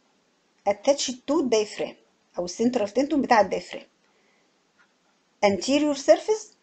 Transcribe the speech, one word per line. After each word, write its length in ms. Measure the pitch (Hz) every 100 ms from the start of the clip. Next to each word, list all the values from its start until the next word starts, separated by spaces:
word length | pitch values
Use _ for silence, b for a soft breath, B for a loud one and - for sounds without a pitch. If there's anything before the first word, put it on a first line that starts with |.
| _ _ _ _ _ _ -
اتاتشد 540 | 202 - 285 - 247 -
تو 240 | 311 262
diaphragm 440 | 220 208 - 143 - _ _ _ -
او 60 |
السنترال 440 | 175 - 240 247 202
تندون 340 | 240 285 302
بتاع 180 | - 226
الدايفرام. 460 | 92 180 - - - _ _ _ _ _ _ _ _ _ _ _ _ _ _ _ 202
anterior 500 | 196 - 294 302 277
surface 580 | - 330 - 427 - _